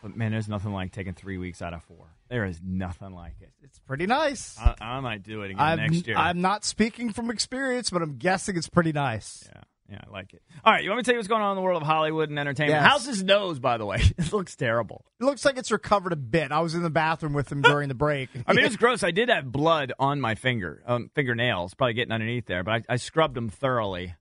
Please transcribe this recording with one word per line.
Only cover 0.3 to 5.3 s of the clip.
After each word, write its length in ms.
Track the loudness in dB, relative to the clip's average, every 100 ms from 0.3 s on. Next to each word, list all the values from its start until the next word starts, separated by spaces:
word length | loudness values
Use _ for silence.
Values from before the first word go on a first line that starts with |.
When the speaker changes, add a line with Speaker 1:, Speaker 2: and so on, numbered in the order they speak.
Speaker 1:
there's 180 | -2 -2
nothing 240 | -4 -4
like 180 | -4 -6
taking 220 | -8 -10
three 240 | -10 -10 -8
weeks 240 | -8 -8
out 120 | -10
of 100 | -10
four. 240 | -14 -20 -20 _ _
There 160 | -4 -4
is 160 | -4 -4
nothing 480 | -4 -4 -8 -14
like 200 | -16 -16 -16
it. 100 | -20 _
Speaker 2:
It's 160 | -20 _
pretty 280 | _ -4 0
nice. 500 | 2 2 -2 -12 2
Speaker 1:
I, 160 | 2 2
I 200 | -6 -6
might 200 | -4 -6
do 200 | -8